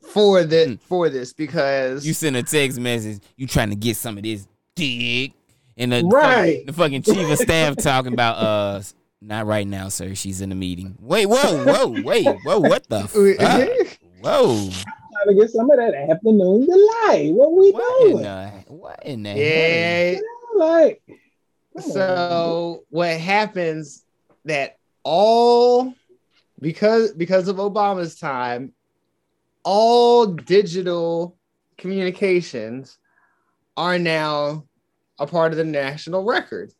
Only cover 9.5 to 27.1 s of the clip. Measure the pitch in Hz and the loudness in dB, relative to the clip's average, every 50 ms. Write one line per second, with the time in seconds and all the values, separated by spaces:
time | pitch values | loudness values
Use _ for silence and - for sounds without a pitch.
9.5 | 107 107 101 98 98 95 95 95 95 - 87 92 95 95 - 98 95 92 98 98 | -2 -2 -2 -4 -8 -10 -10 -10 -8 -8 -8 -10 -10 -10 -10 -10 -8 -8 -8 -8
10.5 | 95 92 95 90 90 87 92 95 95 - 104 120 170 196 196 196 220 262 285 254 | -6 -6 -6 -6 -6 -8 -10 -14 -16 -18 -8 -4 -2 0 2 2 2 2 2 2
11.5 | 180 147 127 262 285 262 269 180 120 - - 135 190 240 190 - 277 - - 143 | 0 2 2 2 2 2 2 0 -2 -4 -4 0 0 2 2 2 0 -2 -2 0
12.5 | 185 220 156 147 175 - _ _ - 104 98 104 - - 101 196 190 - - 190 | 0 2 4 2 2 0 _ _ -6 -6 -6 -2 2 4 4 4 4 4 2 2
13.5 | - 233 262 392 494 508 392 - - _ _ _ 90 90 101 143 - - 254 - | 4 2 2 0 0 -2 -2 -2 -4 _ _ _ _ -10 -4 -2 2 2 4 4
14.5 | 120 107 101 95 92 92 98 - - - - - - 214 202 202 202 190 214 226 | 2 0 -2 -6 -8 -10 -12 -14 -16 -20 -20 -14 -6 -2 0 2 4 4 4 4
15.5 | - 226 226 269 294 254 233 226 165 139 139 160 160 170 214 220 220 208 185 180 | 2 -2 4 4 4 4 4 0 -2 -4 -2 -2 -2 0 2 4 4 4 4 4
16.5 | 190 220 262 339 359 381 403 427 440 466 453 403 277 175 147 151 160 214 269 311 | 4 4 4 6 6 6 6 6 4 2 2 2 2 2 2 0 4 4 4 4
17.5 | 330 370 381 403 392 - 466 494 508 523 508 415 294 - - - 98 95 95 101 | 6 6 6 6 6 4 -2 0 2 4 6 6 4 2 -2 -6 -8 -10 -10 -12
18.5 | 107 95 - _ - 160 - - - - - - 139 113 104 104 101 120 143 151 | -16 -18 -20 _ -20 -20 -20 -20 -20 -16 -12 -12 -10 -10 -8 -8 -4 -2 0 0
19.5 | 156 160 160 165 165 165 165 170 170 175 175 175 370 381 415 453 466 480 480 480 | 2 2 2 2 0 0 0 -2 0 0 0 0 -2 -4 -6 -12 -12 -18 -14 -4
20.5 | 466 415 320 320 330 330 320 240 - _ _ _ - _ _ _ _ _ _ _ | 0 0 2 4 4 4 4 4 2 _ _ _ -20 _ _ _ _ _ _ _
21.5 | _ _ _ _ _ 175 - - - 196 190 185 185 180 175 175 170 170 170 165 | _ _ _ _ _ -14 -10 -6 -2 -2 0 0 0 -2 -2 -2 -2 -2 -2 -2
22.5 | 165 170 170 170 170 - _ _ - 160 175 170 165 160 160 180 196 208 214 208 | -2 -4 -4 -6 -8 -12 _ _ -4 -2 -2 -2 -2 -4 -2 -2 0 0 0 -2
23.5 | - 185 175 165 156 160 156 139 - - _ _ _ _ _ _ _ _ _ 147 | -4 -4 -4 -4 -4 -6 -10 -14 -18 -20 _ _ _ _ _ _ _ _ _ -6
24.5 | 156 139 139 - _ _ _ _ _ _ _ 135 151 175 202 220 226 233 240 240 | -4 -4 -4 -6 _ _ _ _ _ _ _ -2 0 2 4 4 4 4 4 4
25.5 | 240 240 240 247 247 247 254 262 254 _ _ _ _ _ _ _ _ _ _ _ | 4 4 4 4 4 2 0 -2 -8 _ _ _ _ _ _ _ _ _ _ _
26.5 | _ - - 160 156 - 208 214 226 226 226 214 | _ -8 -8 -8 -6 0 0 2 2 4 2 0